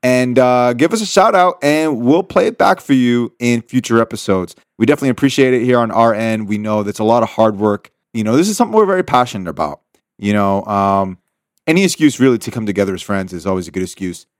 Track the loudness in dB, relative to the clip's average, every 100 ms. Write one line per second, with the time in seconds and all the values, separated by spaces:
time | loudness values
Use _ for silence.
0 | 0 0 2 2 4 4 2 2 0 0
1 | 0 2 2 4 2 2 0 0 0 -2
2 | 2 2 2 0 -2 0 0 0 0 2
3 | 2 0 -2 _ -2 -2 -2 -6 0 2
4 | 2 -4 -2 -2 -2 -12 _ -2 0 2
5 | 0 0 0 2 2 2 2 2 2 2
6 | 2 2 -2 -4 -4 -6 -2 -4 -4 -2
7 | 0 2 0 0 0 2 -2 -2 _ _
8 | _ -6 0 0 0 0 0 2 2 0
9 | 0 0 0 -4 -10 -6 -8 -8 _ _
10 | _ _ -2 0 0 -2 -2 -2 0 0
11 | -2 -8 _ _ _ _ -2 0 0 2
12 | 0 2 2 2 -4 -8 -6 -2 -2 -4
13 | -6 -6 -6 -8 -6 -6 -6 -8 -8 -8
14 | -10 -10 _